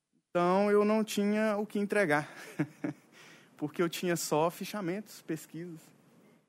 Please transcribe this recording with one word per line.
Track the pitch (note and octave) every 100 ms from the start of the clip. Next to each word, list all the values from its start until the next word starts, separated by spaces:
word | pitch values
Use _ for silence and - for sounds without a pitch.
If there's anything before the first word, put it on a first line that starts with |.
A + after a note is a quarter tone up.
| _ _ _
Então, | F3 F3 F#3+ G#3
eu | G#3
não | G#3 A3
tinha | G#3+ - G3+ G#3+ A3 G3+
o |
que | G#3 G#3
entregar, | G3+ G#3 F#3 D3 D3 - - -
<laughs> | D3+ - D3 - _ - - - - -
porque | D3+ -
eu | E3+
tinha | - F#3
só | E3+ - D3+ E3
fichamentos, | - F#3+ G#3 E3+ G3 G#3+ -
pesquisas. | - D#3+ - D#3+ F3 D#3 - _ _ _ - _